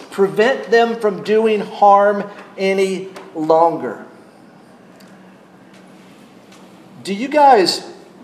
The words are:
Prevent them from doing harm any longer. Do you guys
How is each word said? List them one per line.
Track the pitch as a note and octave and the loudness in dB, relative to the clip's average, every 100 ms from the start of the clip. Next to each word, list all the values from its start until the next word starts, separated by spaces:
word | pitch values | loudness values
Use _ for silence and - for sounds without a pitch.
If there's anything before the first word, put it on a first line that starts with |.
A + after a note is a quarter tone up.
| - | -14
Prevent | - F#3+ D#3+ A3+ A3+ - | -2 -2 0 0 -2 0
them | A#3 A#3 A3 | 0 2 -2
from | G#3 F3+ | -4 -4
doing | D3 A3 A3 G#3 | -2 0 0 -2
harm | F#3 - G3+ G3+ G3+ G3+ G3 - - - | -6 2 4 6 4 0 -8 -14 -20 -6
any | F#3+ G3 F#3+ F#3 F#3 - - | -2 0 -2 -4 -10 -18 -16
longer. | D#3+ D#3 D#3+ E3 - A#2+ - - - - - - - - - - - - - - - - - - - - - - - - - - - - - - - | -10 0 2 2 0 -8 -12 -18 -20 -20 -20 -20 -20 -20 -20 -20 -20 -20 -20 -20 -20 -20 -20 -20 -20 -20 -20 -20 -20 -20 -20 -20 -20 -20 -20 -20 -16
Do | - | -10
you | G3 C4 | -8 -4
guys | D4 C#4 A#3+ E3+ - - - - - | 4 6 6 2 -4 -14 -20 -20 -20